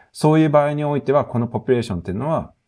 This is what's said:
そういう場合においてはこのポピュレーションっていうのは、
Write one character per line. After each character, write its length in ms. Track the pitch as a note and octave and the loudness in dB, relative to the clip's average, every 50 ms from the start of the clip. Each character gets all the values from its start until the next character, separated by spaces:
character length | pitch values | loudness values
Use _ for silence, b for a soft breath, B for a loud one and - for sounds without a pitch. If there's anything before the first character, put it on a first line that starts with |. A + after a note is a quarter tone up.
| B B | B B
そ 200 | _ - - D3+ | _ 0 2 4
う 80 | D#3 D#3 | 4 4
い 60 | D#3+ | 4
う 40 | D3+ | 4
場 140 | D3 D3 C#3+ | 4 2 2
合 80 | D3 | 2
に 100 | D3 D3 D3+ | -2 -2 -2
お 120 | D3 D3 | -2 -2
い 60 | C#3 | -2
て 100 | B2+ C3+ | 0 0
は 140 | C#3 C#3+ B2 | 0 0 0
こ 120 | - - A#2 | 0 -2 -4
の 80 | A#2+ | -4
ポ 140 | A#2 - A2 | -4 -4 -6
ピ 120 | - - | 0 0
ュ 20 | B2+ | 0
レ 40 | A#2+ | 0
ー 20 | |
シ 100 | A2 - | 0 -2
ョ 40 | G2 | -6
ン 20 | E2+ | -6
っ 40 | |
て 80 | E2 - | -6 -6
い 40 | F2 | -6
う 20 | |
の 140 | G#2 B2+ D#3 | -6 -4 -4
は、 220 | D#3+ C#3 C#2 - _ _ _ | -4 -4 -6 -8 _ _ _